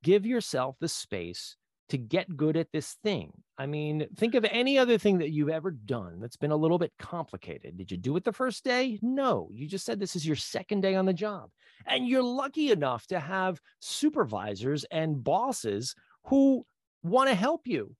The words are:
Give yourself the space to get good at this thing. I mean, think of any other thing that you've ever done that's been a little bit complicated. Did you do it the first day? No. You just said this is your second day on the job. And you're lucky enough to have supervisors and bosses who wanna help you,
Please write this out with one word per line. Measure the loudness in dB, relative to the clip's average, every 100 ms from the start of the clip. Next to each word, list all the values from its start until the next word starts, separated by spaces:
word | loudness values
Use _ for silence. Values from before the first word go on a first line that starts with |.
Give | 4 4 4
yourself | -2 -2 -2 -4 -4
the | -6
space | -6 -6 -6 -6 -10 -14 -18 _ _ -8
to | -6
get | -2 -2 -2 0
good | 2 2
at | -2
this | -4 -8 -6
thing. | -2 -2 -4 -14 _ -10
I | -6
mean, | -4 -2 -2 -4 -2
think | 0
of | 2
any | 2 2 4 4
other | 6 6
thing | 6 4
that | 2
you've | 0 0
ever | 0 -2
done | -6 -4 -6 -6 -10
that's | -12 -4
been | 0
a | 4
little | 4 4
bit | 0 -6
complicated. | -10 -10 -8 -12 -12 -14 -12 -12
Did | -8
you | -6
do | -2 -2
it |
the | -2
first | -2 -2 -4
day? | -2 0 0 -2
No. | -2 0 0 0 -2
You | -10 -8
just | -8
said | -6 -4
this | -4
is | -4 -2
your | -2
second | -4 -8 -4 0
day | 2
on | 2
the | 2
job. | 0 -2 -8 -12 _ _ -14 -4
And | -2 2
you're | 2
lucky | 2 0 -4 0 2
enough | 4 2 -2 -4
to | -6
have | -4 -2 -2 -2 _ _
supervisors | -10 -2 0 2 0 -2 -6 -4 -2 -2
and | -2 -2 0 0
bosses | 0 0 0 -2 -2 -4 -4 -10 _ _
who | 2 6 6 6 0 _ _ _
wanna | 2 4 4
help | 4 2 0 -2
you, | -4 -4 -8